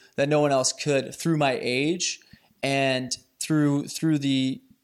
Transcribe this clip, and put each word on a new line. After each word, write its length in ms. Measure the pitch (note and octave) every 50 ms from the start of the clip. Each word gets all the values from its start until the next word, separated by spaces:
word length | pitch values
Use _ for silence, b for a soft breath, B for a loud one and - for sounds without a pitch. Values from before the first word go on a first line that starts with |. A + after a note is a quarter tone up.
| b b b
that 120 | b C#3 C#3+
no 120 | D3+ D3
one 100 | D3 C#3+
else 220 | C#3 C3 B2+ - -
could 420 | - - D3 C#3+ C3+ A#2+ - -
through 220 | - - E3 D#3+
my 220 | D3+ D3 C3+ B2+ -
age 600 | - A#2+ B2 C3 C#3+ D#3 F3 F3+ - - - - b b b b b b b - -
and 540 | C#3 C#3 C#3 C3+ C3+ C3 B2+ B2+ B2 - - _ _ _ -
through, 460 | - - D#3+ D3+ D3 C#3+ C#3+ C#3+ C3+
through 320 | - - - D#3+ D#3+ D#3 C#3+
the 420 | C#3 C#3 C3+ C3+ C3 C3 C3+ - - _ - _